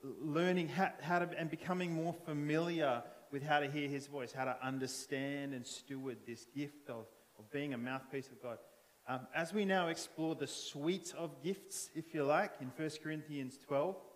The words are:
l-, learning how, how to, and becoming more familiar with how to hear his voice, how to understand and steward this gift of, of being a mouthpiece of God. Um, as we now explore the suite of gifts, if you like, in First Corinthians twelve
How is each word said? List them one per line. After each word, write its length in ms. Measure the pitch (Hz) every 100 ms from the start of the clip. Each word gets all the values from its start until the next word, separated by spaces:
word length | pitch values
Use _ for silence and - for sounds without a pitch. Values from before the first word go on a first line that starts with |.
l-, 80 | 139 120
learning 480 | 151 147 180 180 160
how, 240 | 143 190 -
how 180 | 143 175
to, 100 | 175 160
and 140 | 160
becoming 420 | 160 160 180 180
more 220 | 160 165 165
familiar 760 | - 147 147 151 170 170 147 117 - - -
with 100 | 143
how 160 | 143 147
to 100 | 143
hear 200 | 147 143
his 180 | 143 139
voice, 260 | 143 120
how 120 | 135
to 120 | 131 127
understand 880 | 131 135 131 - - 139 139 143 143
and 140 | 131 117
steward 520 | - - 135 131 113
this 220 | 107 113 -
gift 340 | 139 143 143 -
of, 180 | 117 110 - - -
of 140 | 110
being 240 | 147 147
a 40 | 127
mouthpiece 500 | 120 131 123 143 127
of 120 | 117
God. 180 | 123 113 - - _ _ -
Um, 180 | 127 117
as 180 | 151 165
we 120 | 202
now 240 | 196 190 170
explore 480 | 165 - - 160 156
the 100 | 139
suite 680 | - - 143 147 185 - -
of 240 | 165 139
gifts, 480 | 151 190 - - - 156
if 180 | 160
you 80 | 160
like, 300 | 143 156 202 -
in 100 | 131
First 320 | 127 156 -
Corinthians 560 | 156 156 147 147 131 - -
twelve 300 | 139 165 190 -